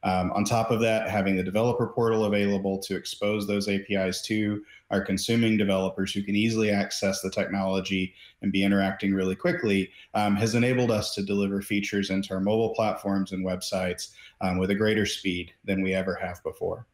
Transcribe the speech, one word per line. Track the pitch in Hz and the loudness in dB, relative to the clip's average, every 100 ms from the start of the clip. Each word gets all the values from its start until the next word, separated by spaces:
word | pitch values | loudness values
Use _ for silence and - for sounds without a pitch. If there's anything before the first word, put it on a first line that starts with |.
Um, | 95 92 90 | 0 0 0
on | 101 101 | 0 0
top | 117 113 | 0 0
of | 113 | 2
that, | 113 110 92 | 2 0 0
having | 101 98 95 | -2 0 0
the | |
developer | 92 98 117 120 117 | 0 0 0 0 -2
portal | - 113 110 107 | 0 2 2 2
available | 101 101 101 98 98 | 2 2 0 0 -4
to | 95 92 | -4 -6
expose | - - 104 107 101 | -6 -4 -2 -2 0
those | 104 101 | -2 0
A | 98 | -2
P | - 101 | 0 0
Is | 95 90 | 0 -2
to | - 107 104 104 - - _ | -2 0 0 -2 -6 -20 _
our | 98 | -2
consuming | 95 95 - 117 113 110 | 0 -2 2 4 4 4
developers | 101 95 95 95 95 | 4 2 0 -2 -4
who | 101 | -2
can | 98 101 | 0 2
easily | 110 110 107 | 2 2 2
access | 101 104 - 98 95 | 2 0 0 0 0
the | 95 | -4
technology | 101 87 98 95 95 92 95 92 - - _ | -2 -2 0 0 0 0 -2 -2 -6 -20 _
and | 101 | -2
be | 98 | 2
interacting | 98 98 98 95 98 | 4 4 2 0 0
really | 98 92 95 | 2 0 0
quickly, | - 175 113 98 95 - - 107 | -2 0 2 2 0 -6 -6 -2
um, | 104 101 | 2 2
has | 113 117 | 2 2
enabled | 120 123 120 | 2 2 2
us | 110 98 | 2 0
to | - | -4
deliver | 98 101 98 98 | -2 0 0 -2
features | 95 101 101 101 98 | -2 -2 0 -2 -2
into | 95 98 | -2 -2
our | 95 | -2
mobile | 98 110 113 | 0 2 2
platforms | 110 110 - 101 98 95 | 0 0 0 -2 -2 -2
and | 92 92 | -4 -4
websites, | 90 - 98 92 90 - - - _ | -4 -2 -2 -2 -4 -10 -16 -20 _
um, | 92 92 | -2 0
with | 92 | 2
a | 101 | 2
greater | 107 107 101 | 2 2 0
speed | - 98 90 85 - | -2 -4 -4 -6 -14
than | - 95 | -4 0
we | 95 | 0
ever | 95 92 87 | 0 -2 -4
have | 90 87 | -6 -6
before. | - - 90 92 117 | -10 -6 -6 -6 -12